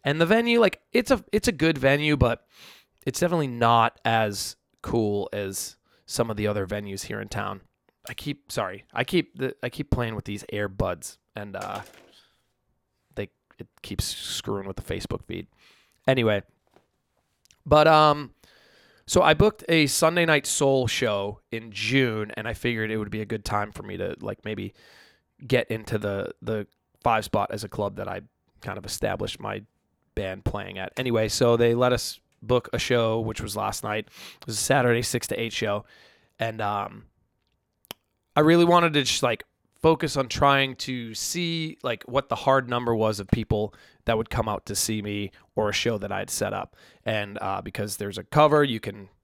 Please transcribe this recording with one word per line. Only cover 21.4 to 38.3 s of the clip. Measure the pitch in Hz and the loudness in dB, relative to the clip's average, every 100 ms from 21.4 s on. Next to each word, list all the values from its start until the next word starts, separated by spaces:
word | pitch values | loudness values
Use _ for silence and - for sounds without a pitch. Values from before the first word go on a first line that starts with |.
| _ | _
in | 113 113 | -10 -10
June, | 101 107 135 123 107 104 107 | -8 0 2 2 0 -6 -6
and | 110 | -8
I | |
figured | 113 123 113 110 | -4 -2 -2 -2
it | 110 | -4
would | 104 | -4
be | 107 | -6
a | 107 | -6
good | 107 - | -6 -2
time | 104 104 | -2 -4
for | - | -10
me | 101 92 | -12 -6
to, | 92 - | -6 -6
like, | 101 104 | -10 -10
maybe | 107 104 98 _ - - - _ _ _ 127 | -8 -8 -8 _ -20 -20 -20 _ _ _ -2
get | 123 - | 0 0
into | 110 107 110 | -6 -4 -4
the, | 104 98 - - | -2 -4 -6 -8
the | - 107 101 _ _ _ | -6 -6 -8 _ _ _
Five | 123 110 | 0 0
Spot | 104 107 101 | 0 -2 -2
as | 104 | -6
a | 107 | -8
club | - 101 98 | -6 -6 -6
that | 98 | -10
I | 92 104 _ _ _ | -10 -12 _ _ _
kind | - 98 | -12 -12
of | 98 | -10
established | - 104 92 101 - | -6 -4 -4 -6 -6
my | 107 104 107 _ _ _ _ | -8 -10 -12 _ _ _ _
band | - 95 95 | -8 -8 -4
playing | - 101 95 95 | -6 -6 -8 -10
at. | 92 - | -8 -4
Anyway, | 127 113 110 | -2 0 0
so | - 120 117 | 2 4 6
they | 120 | 4
let | 117 123 | 4 2
us | 123 - - _ _ | 2 -4 -12 _ _
book | 110 123 - | 0 0 0
a | 117 | -6
show, | - 123 113 113 | 0 2 2 0
which | 110 110 | -4 -6
was | 110 104 | -8 -4
last | 101 101 | -4 -4
night. | 107 107 107 - - - | -4 -6 -6 -18 -20 -16
It | - | -8
was | 107 | -6
a | |
Saturday | - 135 123 117 | 2 4 4 2
six | 123 120 - | 0 -4 -4
to | - | -6
eight | 113 | -4
show, | - 107 104 - - _ _ _ _ | -4 -2 -2 -6 -20 _ _ _ _
and, | 113 110 | -6 -4
um, | 104 104 101 104 - _ _ _ _ _ _ _ _ - _ _ _ | -4 -4 -6 -12 -20 _ _ _ _ _ _ _ _ -20 _ _ _